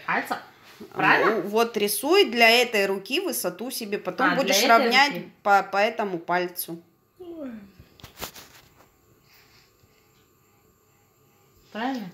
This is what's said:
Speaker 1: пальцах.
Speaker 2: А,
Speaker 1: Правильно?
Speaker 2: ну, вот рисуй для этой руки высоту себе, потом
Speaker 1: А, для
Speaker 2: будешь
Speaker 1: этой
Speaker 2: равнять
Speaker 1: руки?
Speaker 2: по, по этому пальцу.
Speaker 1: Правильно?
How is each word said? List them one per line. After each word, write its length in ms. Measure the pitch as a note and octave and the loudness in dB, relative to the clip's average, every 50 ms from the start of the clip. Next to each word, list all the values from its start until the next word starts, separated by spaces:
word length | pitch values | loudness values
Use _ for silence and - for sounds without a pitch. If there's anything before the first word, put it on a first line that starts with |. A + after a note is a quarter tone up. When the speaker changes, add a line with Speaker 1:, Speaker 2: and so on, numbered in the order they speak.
| - | -6
Speaker 1:
пальцах. 340 | - F3 A3+ B3+ - - - - - - _ - - - - - - | -4 -4 -4 -4 -4 -8 -10 -10 -14 -20 _ -20 -20 -20 -20 -20 -12
Speaker 2:
А, 60 | - | -6
Speaker 1:
Правильно? 400 | - F#3 G3 B3+ - - G3 A3 | 0 2 4 4 4 4 2 2
Speaker 2:
ну, 40 | G#3 E3 | 0 -2
вот 340 | G3+ G#3 A3 A#3 A#3 - | -2 0 0 0 0 0
рисуй 480 | G#3 G#3 G3+ - - - C#4+ F4+ G4+ F#4+ | -2 -2 -2 -2 -2 0 2 4 4 4
для 260 | A#3+ A3 A#3 A#3 A3+ | 4 4 4 6 6
этой 360 | A3+ B3 B3 A#3+ - G#3 G3 | 6 6 4 2 2 0 0
руки 340 | G3 G3 G3 F#3+ - C4 E4+ | 0 -2 -4 -6 -4 -4 -4
высоту 500 | G4+ E4+ - - - F3+ F3 - A3+ C4 | -2 -2 -4 -4 -4 -6 -6 -6 -8 -10
себе, 280 | C4 - A#3 G3+ G#3 G3 | -8 -8 -8 -6 -6 -6
потом 280 | - F#3 F3 - C4 | -6 -6 -4 0 0
Speaker 1:
А, 80 | - - | 0 2
для 80 | A#3+ C4+ | 0 0
Speaker 2:
будешь 140 | G3 - G3+ | 0 2 2
Speaker 1:
этой 100 | A#3 C4+ | 4 4
Speaker 2:
равнять 460 | F4 C#4+ C4 A#3 B3 C4 C#4 C#4+ C4 | 4 4 4 4 4 4 4 2 0
Speaker 1:
руки? 160 | F3 - - - _ - | -4 -10 -14 -14 _ 0
Speaker 2:
по, 180 | G#3 G3+ G3 F#3+ | 2 4 4 2
по 140 | - - | 0 0
этому 420 | G3 G#3 A#3 A3+ - G#3+ G3 F3+ E3 | 0 0 0 0 -2 -4 -4 -6 -6
пальцу. 640 | E3+ - F3 F3+ F3+ F3 F3+ - - - E3+ E3+ - _ _ _ _ _ _ - F4+ E4+ E4+ D#4+ C#4+ B3+ A3+ G#3+ G3+ G3 _ - - _ _ - - - - - - - - - - - - - - _ _ _ _ _ _ _ _ _ _ _ _ _ _ _ _ _ _ _ _ _ _ _ _ _ _ _ _ _ _ _ _ _ _ _ _ _ _ _ _ _ _ _ _ _ _ _ _ _ _ _ _ _ _ _ _ _ _ _ _ _ - | -4 -2 -2 -2 -2 -4 -8 -10 -12 -12 -12 -16 -16 _ _ _ _ _ _ -20 -18 -16 -14 -14 -14 -14 -14 -16 -18 -20 _ -20 -20 _ _ -20 -20 -20 -18 -16 -16 -16 -16 -18 -20 -20 -20 -20 -20 _ _ _ _ _ _ _ _ _ _ _ _ _ _ _ _ _ _ _ _ _ _ _ _ _ _ _ _ _ _ _ _ _ _ _ _ _ _ _ _ _ _ _ _ _ _ _ _ _ _ _ _ _ _ _ _ _ _ _ _ _ -10
Speaker 1:
Правильно? 380 | G#3+ A#3 C4 C4+ B3 G3+ F3 | -8 -6 -6 -6 -6 -8 -12